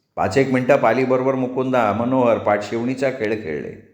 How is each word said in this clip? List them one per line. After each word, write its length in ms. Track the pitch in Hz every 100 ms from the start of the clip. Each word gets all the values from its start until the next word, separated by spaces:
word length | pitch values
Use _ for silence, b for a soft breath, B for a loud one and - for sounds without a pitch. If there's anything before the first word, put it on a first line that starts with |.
| _ -
पाच 220 | 98 135
एक 140 | 135
मिनिटं 240 | 127 127 139
पालीबरोबर 580 | 120 117 127 127 131
मुकुंदा, 580 | 131 127 131 131 127 110
मनोहर 460 | 101 120 131 120 107
पाठशिवणीचा 720 | 104 104 - 117 123 131 135
खेळ 320 | 127 107 107
खेळले. 440 | 85 73 - - -